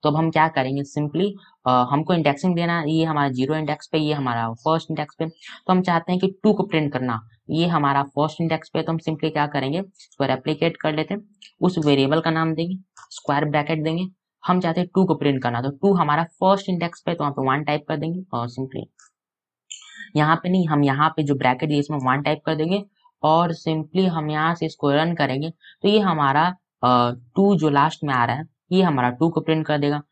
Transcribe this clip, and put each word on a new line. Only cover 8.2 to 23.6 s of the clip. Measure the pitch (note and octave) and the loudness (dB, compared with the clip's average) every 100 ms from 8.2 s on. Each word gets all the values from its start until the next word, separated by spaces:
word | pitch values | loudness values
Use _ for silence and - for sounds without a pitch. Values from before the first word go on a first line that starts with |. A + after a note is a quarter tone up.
| D3+ D3+ | -2 -2
इंडेक्स | E3 D#3 - | -2 -2 -4
पे, | - | -6
तो | D#3+ | -2
हम | E3 | -4
simply | D#3+ D#3 D#3+ | -4 -4 -4
क्या | D3+ D3 | -2 -2
करेंगे? | D3 C3+ E3 | -2 -4 -4
इसको | G3 _ - _ | -8 _ -20 _
रेप्लिकेट | C3+ C3 D3+ D3+ E3 D#3+ | -2 -2 -2 -2 -2 -2
कर | D#3 D3+ | -4 -2
लेते | D#3 | -4
हैं, | G3+ - _ - _ | -8 -10 _ -20 _
उस | F#3 F3+ D3 | -2 0 2
वेरिएबल | C#3 C3+ D#3+ | 2 4 2
का | E3 | 0
नाम | D#3+ D#3+ | 0 -2
देंगे, | D#3+ E3+ F#3 - - - | -2 -4 -6 -12 -20 -20
स्क्वायर | - - C#3+ D3+ | -14 -2 0 0
ब्रैकेट | D3+ D3 D#3+ | 0 -2 -2
देंगे, | D3+ D#3+ F#3+ _ _ _ - | -2 -4 -6 _ _ _ -2
हम | F3+ | 0
चाहते | F3+ E3 | 0 -2
हैं | F3 - | -2 0
टू | F#3 | 2
को | D3+ | 2
प्रिंट | C#3+ C3+ | 2 0
करना, | B2 A#2+ | 0 -2
तो | C3 | -4
टू | C#3+ G3 | 0 2
हमारा | F#3 D3 D3 | 2 2 0
फर्स्ट | E3 _ F#3 G3 G3 | -2 _ 2 2 0
इंडेक्स | F3 E3+ - - | -4 -4 -6 -6
पे, | |
तो | E3+ | -4
वहाँ | D3 | -4
पे | C3 C3 | -2 -2
वन | C#3 | -2
टाइप | D3+ D3+ D3 | -2 -4 -4
कर | D#3 | -6
देंगे | D#3+ F3 F#3 | -4 -8 -8
और | B2 A#2+ | -8 -8
simply | A#2+ C3 - G#2+ _ - _ _ _ _ _ _ - - - - D3 | -8 -10 -10 -14 _ -20 _ _ _ _ _ _ -20 -20 -20 -6 0
यहाँ | D3+ E3 | 2 2
पे | F3 | 2
नहीं, | F#3 E3 | 0 2
हम | D3 | 2
यहाँ | C#3+ C3+ D#3 | 2 2 0
पे | D#3 | 0
जो | C#3+ C#3 | -2 2
ब्रैकेट | B2+ B2+ D3+ | 2 0 0
दिए | D3 | -2
इसमें | C#3+ D3+ | -2 -4
वन | B2+ C3+ | -2 0
टाइप | D3 D3+ - | 0 -4 -4
कर | D#3 | -4
देंगे | D#3+ G3 G3+ _ _ _ | -2 -2 -6 _ _ _
और | D3+ D#3+ E3+ | 2 2 2
simply | E3 | -2